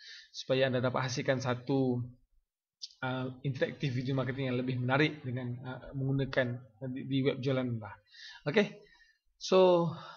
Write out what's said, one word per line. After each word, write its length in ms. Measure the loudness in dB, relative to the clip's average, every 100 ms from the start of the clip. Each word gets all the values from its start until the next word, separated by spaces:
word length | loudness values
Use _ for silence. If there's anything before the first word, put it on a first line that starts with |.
| -20 -20 -18 -12
supaya 320 | 0 2 4
anda 160 | 2
dapat 240 | 2 0 -2
hasilkan 320 | -2 0 0
satu, 640 | 0 -2 0 2 2 0 -4 -12 _ _ _ _ _ -20 -18 -6
ah, 320 | -4 -2 -4 -4 -4
interaktif 480 | 0 -2 -2 -2 -2
video 160 | 0
marketing 400 | 0 -2 -2 -2
yang 80 | 0
lebih 160 | 0 0
menarik 480 | 2 4 4 0
dengan, 320 | -6 -6 -6 -8
ah, 160 | -10 -12 -10 -4
menggunakan 640 | 0 0 0 0 0 -2 -10 -12 -8
di, 160 | -8 -2
di 100 | 0
web 160 | 0 0
jualan 240 | 0 0
anda. 320 | 0 -4 -8 -16 _ -20 -18 -8
Okey. 480 | 0 2 2 -4 -20 _ _ _ _ -12
So, 480 | 2 6 8 6 2 -4 -14